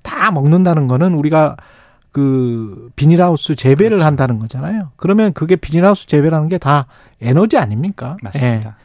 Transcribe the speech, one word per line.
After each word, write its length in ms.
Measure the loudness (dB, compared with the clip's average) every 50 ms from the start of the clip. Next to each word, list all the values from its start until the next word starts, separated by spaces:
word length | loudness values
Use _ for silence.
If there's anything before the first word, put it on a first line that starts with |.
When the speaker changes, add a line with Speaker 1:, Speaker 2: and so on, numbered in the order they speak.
| -16
Speaker 1:
다 280 | -12 -6 -4 -2 -2
먹는다는 560 | 0 0 2 2 4 4 4 2 2 0 0 0
거는 260 | 0 0 0 0 0
우리가 420 | 0 0 0 2 2 2 0 -2 -6 -16 -20 _ _ _ _ _ _ _ _
그 760 | -4 -2 0 0 0 0 -2 -2 -4 -6 -8 -10 -12 -16 -20 -16 -6
비닐하우스 600 | -2 2 2 4 4 4 2 0 -2 -2 -4 -6
재배를 420 | -2 2 2 4 4 4 2 2 2
Speaker 2:
그렇죠. 80 | 2
Speaker 1:
한다는 340 | 2 2 0 0 -2 -2 -4
거잖아요. 500 | -6 -8 -10 -8 -8 -6 -6 -6 -8 -10 -12
그러면 380 | -6 -2 0 2 2 2 0 0
그게 220 | -2 -2 -2 -2
비닐하우스 520 | -2 -2 -2 0 2 4 4 2 0 -2 -2
재배라는 400 | 0 2 2 2 0 0 -2 -2
게 80 | -4 -4
다 300 | 0 0 0 0 0 -4 _ _ _ _ _ -8
에너지 360 | -2 0 2 2 2 2 2 0
아닙니까? 600 | 0 0 -2 -4 -4 -6 -6 -8 -10 -12 -12 -12 -12
Speaker 2:
맞습니다. 460 | -10 -6 -4 -2 -2 -2 -2 -4 -8
Speaker 1:
예. 40 | -14 _ _